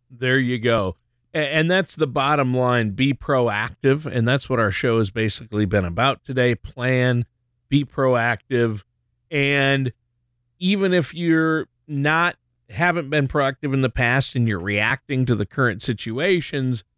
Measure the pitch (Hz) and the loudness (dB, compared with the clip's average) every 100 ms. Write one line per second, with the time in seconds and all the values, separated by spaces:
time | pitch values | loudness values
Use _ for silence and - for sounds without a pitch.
0 | _ 120 127 135 123 123 120 113 95 - | _ -6 0 2 2 0 0 0 0 -6
1 | _ _ _ 160 147 156 160 185 185 - | _ _ _ -4 -2 0 2 0 0 -2
2 | 151 135 135 151 131 127 123 123 110 101 | -2 0 0 2 2 2 2 2 0 0
3 | 135 135 - 135 120 104 117 - 135 143 | 0 0 -2 0 2 0 -4 0 2 2
4 | 156 127 113 135 - 127 107 92 127 113 | 0 -2 0 0 0 0 0 0 0 2
5 | 104 113 110 - 117 104 104 101 90 85 | 0 0 -2 -2 -4 -2 0 0 0 0
6 | 135 131 - 127 123 117 - - 123 127 | -2 -2 -4 0 0 0 -6 -6 -2 2
7 | 127 120 117 _ _ _ - 143 139 - | 2 0 -2 _ _ _ -2 -2 0 0
8 | 131 123 117 113 - 123 117 104 - _ | 2 2 2 -2 0 0 2 -2 -10 _
9 | _ _ - 147 139 143 135 139 131 - | _ _ -6 -2 0 2 2 0 -2 -6
10 | _ _ _ _ _ - 180 202 190 180 | _ _ _ _ _ -4 -2 2 2 2
11 | 143 160 170 160 160 160 - _ - 143 | 0 -4 0 2 2 -2 -4 _ -8 -2
12 | 143 160 175 - _ _ _ 104 175 170 | 0 2 0 -4 _ _ _ -2 0 0
13 | 139 151 135 151 135 135 147 135 131 - | -2 0 0 0 -2 -2 -2 0 0 0
14 | 120 131 - 127 113 98 92 104 110 135 | 0 2 0 0 0 0 -2 0 0 -2
15 | - 131 127 110 104 - 123 101 - 113 | -4 -2 0 0 -2 -2 -2 -2 -4 -4
16 | - 117 180 180 - 147 131 117 - | -6 -4 0 0 -2 -4 -2 -4 -6